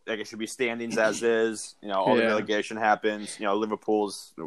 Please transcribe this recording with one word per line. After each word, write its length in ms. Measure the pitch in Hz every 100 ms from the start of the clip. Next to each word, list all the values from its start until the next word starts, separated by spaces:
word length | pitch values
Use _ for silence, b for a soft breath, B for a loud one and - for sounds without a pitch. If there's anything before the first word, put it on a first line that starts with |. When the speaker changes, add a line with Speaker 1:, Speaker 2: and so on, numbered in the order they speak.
| -
Speaker 1:
like, 120 | 110
it 80 | 104
should 120 | 110
be 80 | 110
standings 480 | - 123 117 117 110
as 240 | 110 104
Speaker 2:
<clears throat> 0 |
Speaker 1:
is. 540 | 117 113 113 107 - -
You 80 | 104
know, 60 | 95
all 200 | 95 120
the 60 |
Speaker 3:
Yeah. 60 | 113
Speaker 1:
relegation 480 | 107 104 107 101 110
happens. 640 | 110 104 110 107 104 -
You 80 | 104
know, 80 | 101
Liverpool's, 760 | 110 104 - 107 104 95 - -